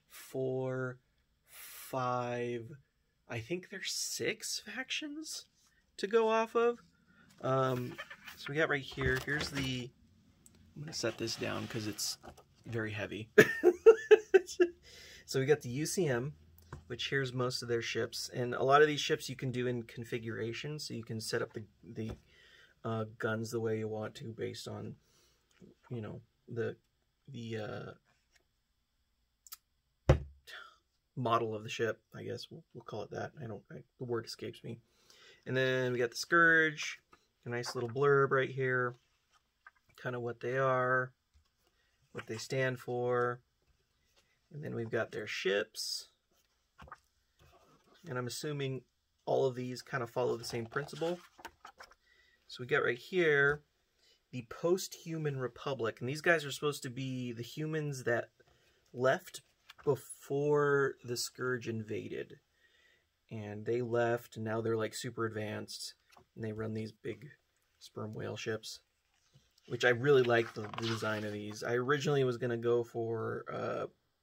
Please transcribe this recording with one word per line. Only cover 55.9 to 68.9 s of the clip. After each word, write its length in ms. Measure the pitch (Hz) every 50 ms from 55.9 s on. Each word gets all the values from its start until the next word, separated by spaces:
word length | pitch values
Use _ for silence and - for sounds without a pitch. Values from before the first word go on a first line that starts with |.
| - -
And 80 | 120 123
these 100 | 143 156
guys 240 | - 180 170 160 147
are 80 | 139
supposed 320 | 127 - 151 151 139 - -
to 60 | 135
be 420 | 117 131 135 131 131 127 123 120
the 120 | 113 113 117
humans 600 | - - 147 156 156 156 156 151 147 139 127 123
that 280 | - - - - - _ _ - _ _ _ _ _ _ _ _ _
left 500 | - 123 127 131 147 180 - - - - - _ _ _ _ - - - -
before 1080 | 147 135 - - - - - - - 139 139 147 147 147 147 143 143 143 139 139 131 - _ -
the 100 | 117 123
Scourge 540 | 117 - - - - 123 127 127 117 113 -
invaded. 720 | 113 113 107 107 110 104 107 107 - 65 - - - - _ _ _ _ _ _ _ _ _ _ _ _ _ _ _ _ _ -
And 360 | 113 110 104 104 104 107 107
they 160 | 113 117 123
left, 540 | 123 117 117 120 117 117 117 120 - - -
and 80 | 113 110
now 160 | 110 110 113
they're, 160 | 110 113 113
like, 180 | 110 110 110 -
super 320 | - - 127 113 - 113
advanced. 680 | 110 104 107 107 104 107 104 104 - - - - - - _ _ _ - - - _ -
And 80 | - 110
they 80 | 110
run 220 | 107 107 110 110 110
these 180 | 110 110 107
big 380 | - _ - 117 107 - - 147 - _ _ _ _ _ _ _ _ -
sperm 340 | - - - 120 110 107 113
whale 220 | 127 107 104 107
ships, 460 | 107 - 113 110 110 - - - - _ _